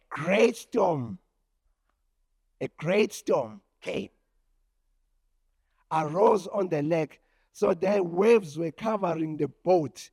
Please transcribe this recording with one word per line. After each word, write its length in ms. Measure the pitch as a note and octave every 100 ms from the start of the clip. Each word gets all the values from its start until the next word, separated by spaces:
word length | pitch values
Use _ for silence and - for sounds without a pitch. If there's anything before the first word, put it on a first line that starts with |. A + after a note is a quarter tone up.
| -
great 460 | C#3 D#3+ G3+ A#3 -
storm, 600 | - A#3+ F#3 D3+ A#2 F#2 _ _ _ _ _ _ _ _ _ _ _ _ _ -
a 80 | C3 -
great 380 | D#3+ G3+ G#3
storm 480 | - - F3 A2+ G#2+ _ _
came, 300 | - E3 - _ _ _ _ _ _ _ _ _ _ _ _ _ _ _ _ _ -
arose 560 | D#3+ D3+ E3+ A3+ G#3+ F#3
on 200 | G#3 F#3
the 140 | D#3
lake, 380 | D3 E3 C#3+ - _ _ _
so 200 | - G3+
that 300 | F3+ F#3 G#3
waves 540 | F3+ E3+ G#3+ A3+ E3 D3+
were 140 | E3
covering 640 | - A3 G#3+ F#3 D#3+ D#3 D3
the 120 | C#3+
boat. 600 | - E3+ F3+ C#3+ - -